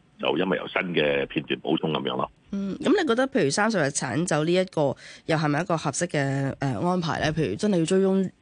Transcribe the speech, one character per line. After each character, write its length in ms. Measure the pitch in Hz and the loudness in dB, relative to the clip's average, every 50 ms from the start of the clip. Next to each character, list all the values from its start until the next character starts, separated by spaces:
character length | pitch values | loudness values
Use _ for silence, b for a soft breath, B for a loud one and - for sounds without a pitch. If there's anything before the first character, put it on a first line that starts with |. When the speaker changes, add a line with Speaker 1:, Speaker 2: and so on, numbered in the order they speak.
| _ _ _ - | _ _ _ -4
Speaker 1:
就 160 | 69 65 69 | -2 0 0
因 120 | 78 90 95 | 2 2 0
為 80 | 82 | 0
有 80 | - - - | 0 -2 -2
新 120 | - 92 92 90 85 | -4 -4 -2 0 0
嘅 300 | 82 76 73 71 69 69 | 2 2 2 2 0 -2
片 200 | - - 80 71 | -2 -4 -4 -4
段 140 | - 67 65 | -4 -4 -4
補 180 | - - 80 | -2 0 0
充 140 | - - 82 | 0 0 0
噉 80 | 76 69 67 | -2 -2 -2
樣 120 | 65 62 | -4 -4
咯。 160 | 65 67 - - _ _ - | -4 -4 -6 -8 _ _ -10
Speaker 2:
嗯， 220 | 202 196 196 196 180 | -6 -6 -4 -6 -6
噉 120 | - - 233 330 415 | -2 0 2 2 2
你 40 | 349 | 2
覺 80 | 269 226 | 2 2
得 120 | 233 262 | 2 0
譬 160 | 262 - 240 160 | 0 2 2 2
如 60 | 139 | 2
三 200 | 143 208 202 226 | 2 2 0 2
十 80 | 220 | 2
日 100 | 185 143 139 | 0 0 0
鏟 360 | 143 - - 135 110 143 175 | -2 -2 -4 -2 -2 -2 0
走 200 | 180 170 151 156 | 0 0 0 2
呢 80 | 170 175 | 2 2
一 100 | 185 185 | 2 0
個， 300 | 190 - 165 147 135 127 B B B B B B | 0 0 0 0 0 0 B B B B B B
又 100 | - 165 | -2 0
係 140 | 151 156 147 | 2 2 2
咪 120 | 147 143 | 0 0
一 40 | 175 | 0
個 100 | - 170 | 0 -2
合 160 | 156 - 156 | -2 -2 -2
適 160 | - - - | -2 -2 -4
嘅， 480 | 175 - 147 139 139 135 139 139 135 - - | -2 0 0 0 0 0 0 -2 -2 -4 -2
呃， 200 | 147 139 123 95 | -2 -2 -2 0
安 220 | 160 175 185 180 | 0 0 0 0
排 180 | 165 160 113 - | 0 -2 -2 0
呢？ 140 | 101 151 156 | 0 0 0
譬 160 | 160 151 95 | 0 -2 -2
如 60 | 98 | -2
真 120 | - - 208 | 0 0 2
係 100 | 196 170 | 2 2
要 60 | 160 | 2
追 140 | 156 190 190 | 2 2 4
蹤 320 | 196 190 190 190 190 180 - _ | 4 4 2 2 0 -2 -4 _